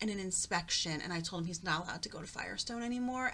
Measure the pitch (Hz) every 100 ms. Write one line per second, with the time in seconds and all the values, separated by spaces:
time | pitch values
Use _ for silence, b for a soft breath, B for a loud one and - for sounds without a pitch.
0 | 220 202 185 185 - 175 170 - 175 151
1 | - 170 165 175 165 165 165 160 175 131
2 | - - 156 - - 196 - 233 233 247
3 | 247 254 254